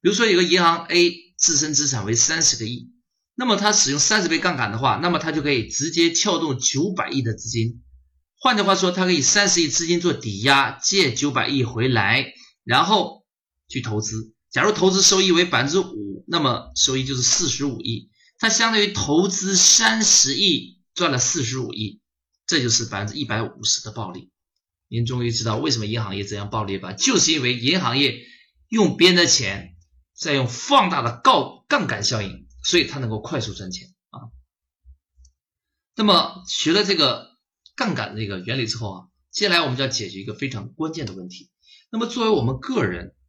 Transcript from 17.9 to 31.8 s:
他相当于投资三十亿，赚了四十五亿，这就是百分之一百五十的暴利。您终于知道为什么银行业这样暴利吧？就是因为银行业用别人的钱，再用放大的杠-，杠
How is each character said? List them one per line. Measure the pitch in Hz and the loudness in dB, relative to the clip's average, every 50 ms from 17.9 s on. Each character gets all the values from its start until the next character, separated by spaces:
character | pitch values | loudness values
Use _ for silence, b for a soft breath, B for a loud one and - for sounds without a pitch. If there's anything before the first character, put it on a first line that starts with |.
| 113 110 - b b b b b b _ | -6 -6 -8 b b b b b b _
他 | - 220 | -2 0
相 | 214 - 233 226 | 2 2 0 2
当 | 220 208 | 2 2
于 | 208 | 0
投 | 202 - - - 143 147 165 190 | 0 -2 -4 -2 2 2 2 2
资 | 190 185 - 185 190 196 | 2 -2 -4 -4 0 2
三 | 180 - - - - 226 220 220 220 214 | 4 6 6 6 6 4 4 2 2 4
十 | - - - - 139 139 | 4 6 4 4 2 2
亿， | 143 202 190 156 117 - - - _ _ _ _ | 2 2 2 2 0 -2 -10 -20 _ _ _ _
赚 | - 180 160 | -2 -2 0
了 | 127 123 | 0 0
四 | - - - 165 123 | 0 0 -2 -2 -2
十 | 113 123 131 | -2 -4 -6
五 | 120 - | -6 -8
亿， | - - 110 98 - _ _ _ _ _ _ _ _ _ _ | -8 -8 -8 -8 -10 _ _ _ _ _ _ _ _ _ _
这 | - 170 156 | -2 0 0
就 | 123 117 | 2 2
是 | 110 - 117 | 0 0 -2
百 | - 107 98 104 | -4 -6 -6 -6
分 | 104 - | -6 -6
之 | 151 | -8
一 | - | -6
百 | - 107 110 113 | -4 -4 -4 -4
五 | 92 - - - | -6 -8 -6 -2
十 | - - - - | -2 -2 -2 -4
的 | 110 | -10
暴 | - 117 104 92 | -10 -10 -10 -10
利。 | 90 90 - _ _ _ _ _ _ _ _ _ _ _ _ | -12 -14 -18 _ _ _ _ _ _ _ _ _ _ _ _
您 | _ 120 117 117 | _ -4 -2 -2
终 | 117 127 123 120 | -2 -2 -2 -2
于 | 120 | -2
知 | 113 - 113 | -2 -2 -2
道 | 113 107 | -2 -2
为 | 104 - 107 | -2 0 -2
什 | - | -2
么 | 110 104 | -2 -2
银 | 101 110 117 110 | -4 -4 -4 -6
行 | 98 98 | -6 -6
业 | 101 98 | -8 -6
这 | - 104 | -8 -8
样 | 101 104 101 | -8 -8 -6
暴 | - 110 104 | -6 -6 -4
利 | 98 98 92 | -4 -6 -8
吧？ | 95 92 98 | -8 -10 -6
就 | - - 262 240 180 | -2 0 0 2 2
是 | - 147 | 2 2
因 | 160 151 123 | 0 0 0
为 | 123 127 | -2 -2
银 | 120 117 135 175 190 | 0 0 0 0 2
行 | 180 120 120 139 | 0 0 0 2
业 | 143 123 - B B B B B B B B _ _ _ | 0 0 -2 B B B B B B B B _ _ _
用 | 226 226 202 165 120 | 0 2 2 2 4
别 | - 170 185 | 4 6 6
人 | 180 | 6
的 | 175 175 | 6 4
钱， | 143 - - 117 95 98 95 - - - - _ _ _ _ _ _ _ | 4 2 2 0 -4 -6 -8 -10 -14 -20 -20 _ _ _ _ _ _ _
再 | - - 160 143 | -10 -4 -2 0
用 | 135 127 | 0 0
放 | 117 - - - - 277 262 208 175 | -2 -4 -10 -2 4 4 4 4 4
大 | 180 139 120 | 0 0 -2
的 | 117 110 - - | -2 -4 2 2
杠-， | 262 247 156 123 - - - _ _ | 4 4 4 0 -4 -10 -20 _ _
杠 | 294 277 | -2 0